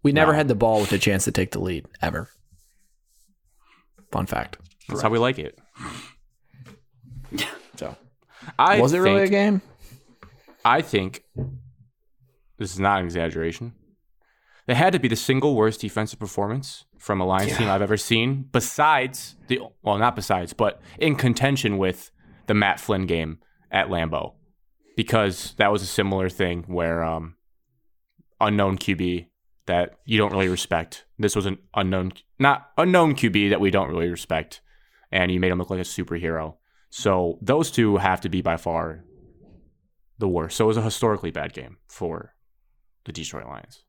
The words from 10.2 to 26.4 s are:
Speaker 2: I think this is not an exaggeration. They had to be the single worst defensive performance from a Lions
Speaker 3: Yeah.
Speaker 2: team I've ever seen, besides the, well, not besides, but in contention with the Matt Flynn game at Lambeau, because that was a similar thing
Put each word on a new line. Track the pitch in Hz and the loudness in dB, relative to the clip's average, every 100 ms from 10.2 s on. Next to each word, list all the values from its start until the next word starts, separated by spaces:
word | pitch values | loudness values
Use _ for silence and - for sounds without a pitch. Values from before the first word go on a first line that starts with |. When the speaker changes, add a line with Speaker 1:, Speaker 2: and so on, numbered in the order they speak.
| - - - _ | -20 -20 -20 _
Speaker 2:
I | 117 139 | 2 2
think | - 104 92 - _ - - - - _ _ _ _ _ _ _ _ _ | 2 -2 -2 -10 _ -10 -10 -10 -20 _ _ _ _ _ _ _ _ _
this | 98 | -10
is | 92 | 0
not | 98 98 | 2 2
an | 87 | 0
exaggeration. | 85 82 80 82 85 120 - _ _ _ _ _ _ _ _ - | -2 -4 -2 -6 -6 -12 -14 _ _ _ _ _ _ _ _ -2
They | 127 | 2
had | 180 | 4
to | 180 | 2
be | 123 | 0
the | 107 | 0
single | - 131 147 123 | 0 2 2 4
worst | 110 110 | 2 0
defensive | 107 110 107 - | -6 -4 -6 -8
performance | 104 - 101 127 135 - _ _ | -8 -4 -4 -4 -8 -16 _ _
from | - 98 | -4 -2
a | 92 | 2
Lions | 95 98 | 0 0
Speaker 3:
Yeah. | - | 0
Speaker 2:
team | 107 | 0
I've | 98 | 0
ever | 101 107 | 0 -2
seen, | - 113 120 139 135 | 2 0 2 -2 -2
besides | 123 - - 151 147 131 135 - - - | -2 -2 2 4 4 0 -8 -16 -20 -4
the, | 123 - _ | -4 -4 _
well, | 107 101 | -2 2
not | 120 113 | 2 0
besides, | 98 92 87 | -2 -2 -2
but | - 104 - - - | 0 0 0 -20 -2
in | 156 135 | 0 2
contention | 127 117 135 135 113 98 | 0 2 0 2 0 0
with | 92 92 - _ - - - | 0 -2 -14 _ -20 -16 -2
the | |
Matt | 107 101 - | 2 2 0
Flynn | - 98 92 | -2 -2 0
game | 82 78 80 _ _ _ | -2 -4 -10 _ _ _
at | 95 92 | -2 0
Lambeau, | 90 80 78 - _ _ _ _ _ _ - | -2 -2 -4 -8 _ _ _ _ _ _ -6
because | 117 117 101 90 - - | 0 0 0 -4 -12 0
that | 101 | 2
was | 104 | 2
a | 95 | -2
similar | - 98 95 92 | -2 0 0 -2
thing | - | -2